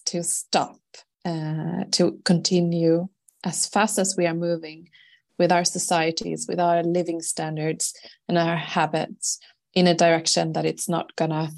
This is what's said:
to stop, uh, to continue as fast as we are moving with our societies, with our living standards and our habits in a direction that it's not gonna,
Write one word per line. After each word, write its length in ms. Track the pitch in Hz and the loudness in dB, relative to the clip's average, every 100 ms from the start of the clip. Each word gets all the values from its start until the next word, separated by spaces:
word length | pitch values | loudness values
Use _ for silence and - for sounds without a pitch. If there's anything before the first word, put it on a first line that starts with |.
| - | -6
to 180 | 175 | -4
stop, 560 | 170 - - 175 - - _ - _ _ 180 | -4 -6 -2 -2 -2 -6 _ -20 _ _ -6
uh, 580 | 165 156 156 165 175 - | -4 -4 -4 -4 -6 -2
to 260 | - 180 - | 0 0 0
continue 840 | - 170 - 180 170 170 165 165 185 - _ _ | 0 0 2 2 2 2 2 2 0 -10 _ _
as 240 | 180 - - | -6 -4 -2
fast 320 | 202 214 208 | 0 2 2
as 160 | 190 - | 0 0
we 100 | 170 | 0
are 80 | |
moving 540 | 165 170 170 160 160 170 _ _ _ _ - | 0 -2 -2 -6 -14 -18 _ _ _ _ 0
with 140 | 175 | 4
our 140 | 175 175 | 4 2
societies, 800 | 180 - 170 160 165 175 160 - | -2 0 2 2 -2 -6 -6 -4
with 100 | 170 | 0
our 260 | 175 170 | 2 2
living 380 | 170 175 170 165 | 2 0 -2 -4
standards 720 | 165 - 156 156 156 160 - - - - - | -6 -6 -6 -4 -4 -4 -6 -8 -18 -16 -2
and 80 | 175 | 0
our 180 | 165 170 | 2 0
habits 840 | 151 175 156 160 - - - - - _ _ | -2 -2 0 -2 -4 -6 -6 -8 -10 _ _
in 140 | - 180 | 4 4
a 60 | |
direction 600 | 170 170 165 165 - 165 | 6 6 4 2 0 0
that 120 | 160 160 | 0 -2
it's 220 | - - | -2 -4
not 260 | 165 - - | -4 -4 -4
gonna, 320 | 160 156 160 | -2 0 -4